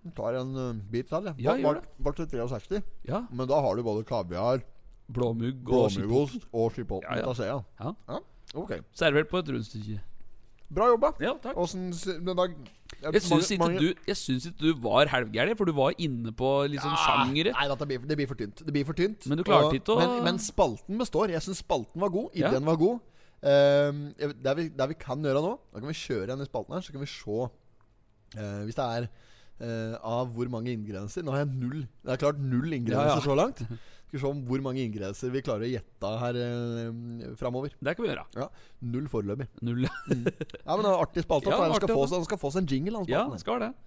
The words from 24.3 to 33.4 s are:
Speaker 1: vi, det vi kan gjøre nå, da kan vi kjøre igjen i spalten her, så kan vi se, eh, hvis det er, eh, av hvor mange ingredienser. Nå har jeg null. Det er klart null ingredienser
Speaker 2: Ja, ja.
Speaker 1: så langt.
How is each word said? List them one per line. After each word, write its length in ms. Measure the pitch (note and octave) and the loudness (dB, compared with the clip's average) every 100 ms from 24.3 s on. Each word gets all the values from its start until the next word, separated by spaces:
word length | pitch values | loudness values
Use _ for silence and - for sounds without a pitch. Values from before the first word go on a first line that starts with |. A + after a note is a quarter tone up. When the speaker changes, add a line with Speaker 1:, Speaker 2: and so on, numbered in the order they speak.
| A#2 C3 C#3+ | -2 -2 0
Speaker 1:
vi, 120 | E3 | -2
det 180 | C#3+ C3 | -2 -2
vi 60 | D3+ | -2
kan 260 | - C3 | -6 -2
gjøre 200 | D3+ C3+ | 2 2
nå, 160 | E3 B3+ - | 2 -4 -10
da 60 | - | -12
kan 80 | C3 | -8
vi 60 | |
kjøre 340 | D#3+ - A#2+ G2 | -8 -4 -4 -2
igjen 140 | C3+ | -6
i 40 | C#3 | -6
spalten 240 | B2 G2+ | -6 -6
her, 80 | E3+ | -8
så 100 | F3+ | -8
kan 100 | C#3 | -10
vi 40 | C#3+ | -10
se, 440 | - - G#2+ B2 - _ _ _ _ _ _ _ G#2+ | -10 -6 -4 -4 -8 _ _ _ _ _ _ _ -10
eh, 240 | G#2 G2+ G#2 | -8 -6 -8
hvis 100 | A2+ | -4
det 120 | B2+ A#2 | -4 -4
er, 120 | A#2+ - - - - - | -6 -10 -20 -20 -20 -14
eh, 360 | A#2 A2+ A2+ A#2 | -8 -6 -6 -8
av 300 | A2 A#2+ B2+ | -4 -4 -4
hvor 160 | A#2 B2 | -4 -4
mange 220 | A#2 A#2+ | -4 -4
ingredienser. 500 | A#2+ G#2 F#2+ G2+ - | -6 -6 -8 -8 -8
Nå 80 | E3 | -4
har 140 | C3+ C#3+ | -2 -2
jeg 80 | C3 | -2
null. 280 | B2 D#3 B2+ - | -4 -4 -8 -10
Det 120 | - B2+ | -4 0
er 20 | |
klart 220 | C#3+ D3 | 0 0
null 320 | C3+ B2 D3+ | 0 0 0
ingredienser 460 | D3+ A#2+ C3 D3 C#3 | -2 0 2 4 4
Speaker 2:
Ja, 0 | |
ja. 20 | |
Speaker 1:
så 140 | C#3+ | 4
langt. 200 | C#3 | 4